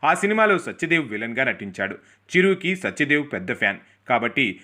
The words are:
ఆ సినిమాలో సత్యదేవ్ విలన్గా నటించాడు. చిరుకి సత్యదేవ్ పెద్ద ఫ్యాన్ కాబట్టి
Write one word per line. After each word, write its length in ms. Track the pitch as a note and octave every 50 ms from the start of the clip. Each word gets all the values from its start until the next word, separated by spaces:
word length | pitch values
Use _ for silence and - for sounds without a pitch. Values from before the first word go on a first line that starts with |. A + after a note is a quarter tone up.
| -
ఆ 100 | D3+ F3
సినిమాలో 440 | F3+ G3 G3+ G#3+ A3 A3 G#3+ G3 F3
సత్యదేవ్ 520 | - A#2 G2+ - - D#3 E3+ E3 D3 A#2
విలన్గా 340 | G#2+ G#2 A2+ A#2 A#2 B2+ C3+
నటించాడు. 540 | B2+ G2+ - G#2 G2 F2+ - G2 G2 G2+ - _ _ _ _ _ - - F3+
చిరుకి 380 | F#3 G3 F#3+ F#3 D#3+ F3 F#3+
సత్యదేవ్ 520 | F3+ - G#2 - - D3+ C3+ D3 D3 C#3+ - -
పెద్ద 200 | F#2+ F#2 F#2 A#2+
ఫ్యాన్ 240 | - A2 G2+ G2+ - - _ _ _ _ -
కాబట్టి 500 | B2+ A2+ A2+ A#2 - C#3+ C3 G2+ F#2 -